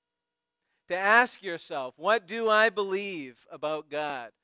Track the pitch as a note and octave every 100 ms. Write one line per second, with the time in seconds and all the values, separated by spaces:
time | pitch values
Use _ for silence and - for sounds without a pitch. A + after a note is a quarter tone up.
0 | _ _ _ _ _ _ _ _ - F3+
1 | G3 A#3 B3 - F#3+ E3 - D3+ B2+ C#3
2 | F3+ A3+ F3 A3+ A3 G#3+ A3 G#3 G3 F#3+
3 | G3+ F3 C3 A#2 - D3+ D3+ D3+ D3+ D3
4 | D3+ C3+ A2+ _